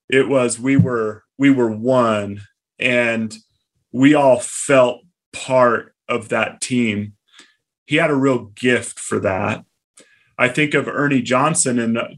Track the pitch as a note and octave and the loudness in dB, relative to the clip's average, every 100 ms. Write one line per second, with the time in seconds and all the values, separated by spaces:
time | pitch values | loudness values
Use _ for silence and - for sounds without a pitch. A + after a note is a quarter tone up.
0 | - C3 A2 C3+ A#2+ A2+ C3 C#3 C3+ A#2 | -2 0 2 0 0 -2 0 2 2 0
1 | G#2+ G#2 _ - C#3 C3+ A2+ G#2+ A#2+ B2+ | -4 -8 _ 0 2 4 0 -2 0 2
2 | A2+ G#2+ G2+ G#2 G2+ _ _ - B2 B2 | 2 0 -4 -10 -16 _ _ -6 -2 0
3 | A#2+ A2+ A2 - _ _ _ _ _ A#2+ | 0 -2 -6 -10 _ _ _ _ _ 2
4 | C#3 D3+ C3+ B2 - - - C3+ B2 B2 | 4 6 4 2 0 -8 2 4 4 0
5 | _ _ _ - - C3 A#2+ A2 - _ | _ _ _ -14 -2 2 4 2 -6 _
6 | - A#2+ G#2 A#2 G#2+ - - B2 A2+ G#2 | -8 -6 -4 -4 -4 -6 -4 -2 0 -2
7 | G#2 - _ - - _ _ _ - D3+ | -6 -12 _ -20 -20 _ _ _ -4 0
8 | D#3+ C#3 C3+ B2 G#2 - B2+ A#2 - - | 0 2 0 0 -4 -4 0 0 -2 -12
9 | - G#2 G2 F#2 G#2 A2 - _ _ _ | -6 -4 -2 -2 -2 -6 -10 _ _ _
10 | _ _ _ - B2 - D3 D3 A#2 - | _ _ _ -4 -2 0 0 0 -2 -2
11 | C#3+ C3+ A#2+ B2+ D3 E3+ C3 A#2+ A2+ A2+ | 0 0 0 0 0 0 -2 -2 -2 -2
12 | - | -6